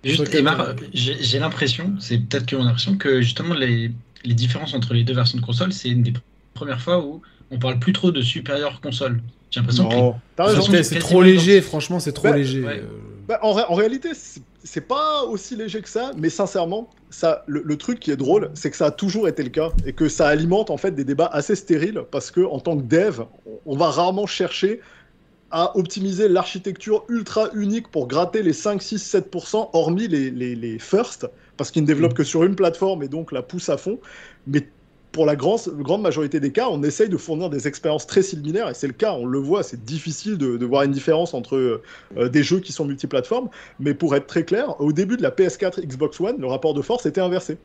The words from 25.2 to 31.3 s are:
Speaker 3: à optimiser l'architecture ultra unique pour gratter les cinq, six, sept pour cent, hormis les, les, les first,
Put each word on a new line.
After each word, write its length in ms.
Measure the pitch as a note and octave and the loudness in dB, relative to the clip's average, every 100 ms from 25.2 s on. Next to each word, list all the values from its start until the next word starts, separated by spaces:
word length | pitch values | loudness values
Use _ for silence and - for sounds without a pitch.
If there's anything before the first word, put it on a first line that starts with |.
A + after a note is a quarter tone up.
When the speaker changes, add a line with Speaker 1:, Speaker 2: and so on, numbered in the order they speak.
| _ _ _ | _ _ _
Speaker 3:
à 260 | E3 F3 G3+ | -2 0 0
optimiser 500 | E3+ - G3 F#3 G#3+ | -2 -4 -4 2 4
l'architecture 800 | F#3 F3 F#3+ F#3+ F#3 - G#3+ A3 | 4 2 -6 -8 -8 -2 -2 0
ultra 420 | A#3+ G3+ A3 G#3+ | -6 -2 -2 -2
unique 340 | G#3+ G3+ A3 A3+ | 0 -2 -2 -2
pour 200 | D#3+ B2 | -4 -2
gratter 360 | C#3 F3+ A3 | 0 0 2
les 80 | F#3 | 0
cinq, 300 | - G#3+ G3+ | 0 -2 -2
six, 180 | - G#3+ | -4 -8
sept 320 | - G3 - | 0 -2 -2
pour 160 | F3 - | -10 -2
cent, 220 | G#3+ A3 | -2 0
hormis 380 | E3 D#3+ F3 A3+ | 0 2 0 0
les, 220 | D3+ C3+ | 0 -2
les, 240 | B2+ B2 A#2+ | -4 -6 -6
les 240 | A#2 A2+ | -8 -8
first, 480 | - F#3+ A#3+ - - | 0 0 0 -6 -12